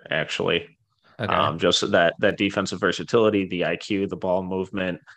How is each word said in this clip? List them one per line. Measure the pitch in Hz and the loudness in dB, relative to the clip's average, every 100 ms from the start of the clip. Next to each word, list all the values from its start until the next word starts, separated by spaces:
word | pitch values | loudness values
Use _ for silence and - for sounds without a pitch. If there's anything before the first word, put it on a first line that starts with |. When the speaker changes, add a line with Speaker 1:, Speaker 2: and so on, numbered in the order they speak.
| - | -6
Speaker 1:
actually. | 76 80 - 90 85 - _ _ _ _ - | -4 -4 -4 0 -2 -4 _ _ _ _ -8
Speaker 2:
Okay. | 104 | -2
Speaker 1:
Um, | 80 73 80 | 2 0 2
just | 90 - - | 2 2 2
that, | 101 85 - | 4 4 4
that | 104 87 | 0 2
defensive | 101 101 95 90 | 0 0 -4 -2
versatility, | 95 85 85 117 110 104 92 | -2 -2 0 2 4 2 0
the | 87 82 | -2 -2
I | 85 | -4
Q, | - 101 98 | -4 -4 -4
the | 90 | -4
ball | 92 92 | -2 -2
movement, | 92 95 95 98 92 87 - | -2 -4 -4 -4 -4 -6 -12